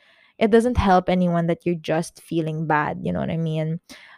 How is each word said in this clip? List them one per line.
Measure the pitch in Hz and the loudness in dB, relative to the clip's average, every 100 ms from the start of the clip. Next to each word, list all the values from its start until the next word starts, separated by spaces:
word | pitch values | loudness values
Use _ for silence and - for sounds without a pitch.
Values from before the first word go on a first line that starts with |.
| _ _ _ _ | _ _ _ _
It | 220 | 4
doesn't | 226 233 247 | 4 4 2
help | 196 185 185 | 4 4 4
anyone | 180 180 170 170 | 0 2 0 0
that | 170 - | -2 -2
you're | |
just | 170 156 160 175 - | -4 -2 -4 -4 -12
feeling | - 160 156 156 160 | -6 -4 -4 -4 -2
bad. | 151 147 - | 0 0 -4
You | - | -6
know | 175 | -4
what | - | -4
I | 160 | -4
mean? | 165 160 156 165 - - - | -4 -2 -4 -6 -8 -20 -20